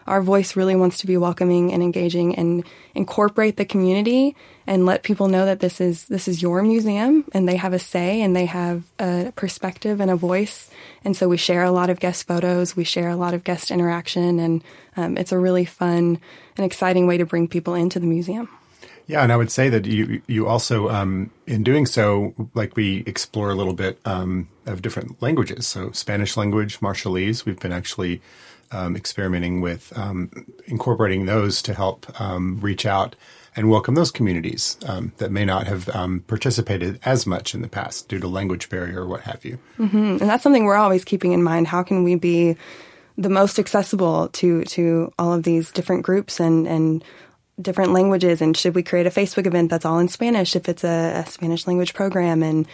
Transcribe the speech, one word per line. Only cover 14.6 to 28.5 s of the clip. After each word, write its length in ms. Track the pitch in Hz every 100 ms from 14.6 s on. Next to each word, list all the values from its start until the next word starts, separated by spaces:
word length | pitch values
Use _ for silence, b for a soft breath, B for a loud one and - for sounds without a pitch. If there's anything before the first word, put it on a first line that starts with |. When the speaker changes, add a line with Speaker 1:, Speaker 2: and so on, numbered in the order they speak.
| B B B -
Speaker 1:
um, 200 | 170 -
it's 140 | 180
a 80 | 185
really 260 | 185 180 175
fun 540 | - 180 170 170 170 B B B -
and 80 | 190
exciting 420 | - 185 180 180
way 100 | 175
to 80 | 165
bring 220 | 170 170
people 260 | 170 165
into 260 | 175 175 180
the 80 | 170
museum. 420 | 165 175 220 233 B B B B B -
Speaker 2:
Yeah, 160 | 151
and 120 | 123
I 40 | 120
would 140 | 117
say 160 | - 135
that 180 | 113 101
you, 360 | 107 110 110 -
you 200 | 110 110
also, 420 | 120 - 117 107
um, 400 | 104 98 95 98 - -
in 180 | 110
doing 220 | 110 147 135
so, 480 | - 104 101 104 - 110
like, 240 | 117 104 -
we 260 | 101 95 -
explore 440 | - - 107 101
a 60 | 95
little 180 | 95
bit, 260 | 87 95 - -
um, 420 | 92 92 92 85 _ -
of 160 | 95
different 400 | 101 - - -
languages. 460 | 127 156 - - -
So 240 | - 95
Spanish 460 | - - 101 101 -
language, 420 | 104 107 104 -
Marshallese, 640 | 101 101 104 90 98 120
we've 160 | - 90
been 140 | 90
actually, 480 | 90 - - 90 87 B B B